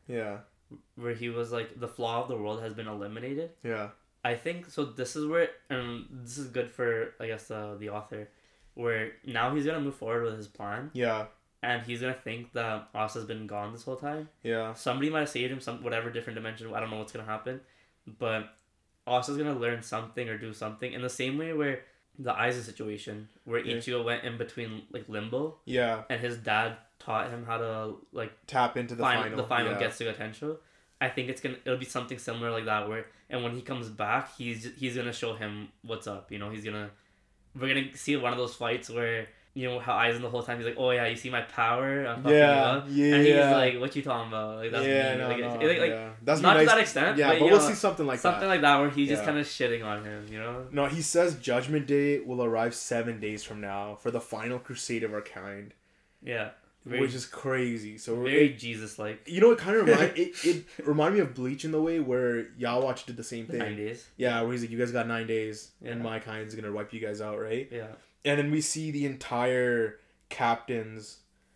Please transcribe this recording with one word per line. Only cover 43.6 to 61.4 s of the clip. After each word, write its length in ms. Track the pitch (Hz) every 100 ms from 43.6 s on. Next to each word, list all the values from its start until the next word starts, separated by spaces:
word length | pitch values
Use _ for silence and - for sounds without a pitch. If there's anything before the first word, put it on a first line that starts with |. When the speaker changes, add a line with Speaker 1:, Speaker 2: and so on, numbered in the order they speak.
| 127 123
Speaker 2:
"What 160 | 135 143
you 80 |
talking 240 | 139 120 113
about? 300 | 110 107 110
Like, 140 | 113
that's 140 | 117 135
Speaker 1:
Yeah, 280 | 135 131
Speaker 2:
me." 40 | 127
Speaker 1:
no, 60 | 127
Speaker 2:
Like, 100 | 120 120 120
Speaker 1:
no, 60 | 156
Speaker 2:
like, 120 | 175
like, 100 | -
Speaker 1:
yeah. 180 | - - -
That's 180 | 135 151
Speaker 2:
not 120 | 170
to 60 | 156
Speaker 1:
nice. 80 | 156
Speaker 2:
that 100 | 220
extent, 380 | - - 156 143
Speaker 1:
Yeah, 100 | 139
Speaker 2:
but, 40 | 160
Speaker 1:
but 60 | 156
Speaker 2:
you 60 |
Speaker 1:
we'll 100 | 202
Speaker 2:
know, 60 | 147
Speaker 1:
see 60 |
something 320 | - 196 170 139
like 140 | 123
Speaker 2:
something 220 | 180 196
Speaker 1:
that. 60 | 196
Speaker 2:
like 140 | 180
that 180 | 143 139
where 100 | 143
he's 180 | 139 139
just 120 | 143
Speaker 1:
Yeah. 40 | 156
Speaker 2:
kinda 140 | 147
shitting 400 | 143 - 123 117
on 200 | 110 104
him, 240 | 107 104 104
you 60 | 107
know? 280 | 113 123 127
Speaker 1:
No, 140 | 143 139
he 160 | 165
says 340 | 147 170 175 135
Judgment 480 | 127 123 127 151 135
Day 320 | 143 143 143
will 240 | - 123
arrive 320 | 117 113 117 117
seven 440 | - 117 117 110
days 240 | 107 107
from 160 | - 107
now 340 | 101 98 104 104
for 160 | 123
the 100 | 117
final 380 | - 110 117 123
crusade 440 | 123 123 - 117
of 80 | 110
our 80 | 104
kind. 520 | - 92 98 101 104 - _ _ _ _
Speaker 2:
Yeah. 260 | 127 113 107 - _ _ -
Very 160 | 123
Speaker 1:
Which 140 | 135 127
is 100 | -
crazy. 720 | - 135 131 123 113 107 107
So 180 | - 117
Speaker 2:
very 240 | 127 147 147
Speaker 1:
it, 80 | 120
Speaker 2:
Jesus-like. 640 | 117 110 107 - 107 110 -
Speaker 1:
you 140 | 175
know, 100 | 226
it 80 | 233
kinda 200 | 175 220
remind, 320 | 165 170 170
Speaker 2:
<laughs> 40 | 160
Speaker 1:
it, 280 | 175 - 160
it 200 | 156 - - 147
reminded 300 | 151 160 202
me 40 |
of 120 | 143
Bleach 320 | 123